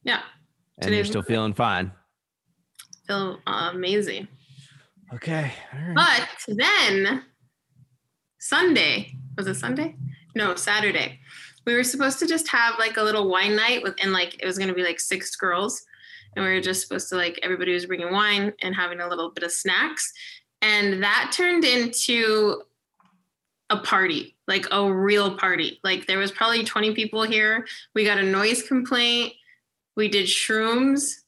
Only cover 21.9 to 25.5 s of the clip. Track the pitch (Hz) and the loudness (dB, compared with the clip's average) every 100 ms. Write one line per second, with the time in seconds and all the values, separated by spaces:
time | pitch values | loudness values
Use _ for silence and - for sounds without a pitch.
21.9 | 233 - 240 226 214 208 - - _ _ | -2 0 2 4 4 2 0 -8 _ _
22.9 | _ _ _ _ _ _ _ _ 208 - | _ _ _ _ _ _ _ _ -4 0
23.9 | 202 185 151 - _ - 196 - 202 202 | 2 2 0 -6 _ -4 -2 0 0 2
24.9 | 190 196 208 202 190 190 | 2 4 4 2 0 0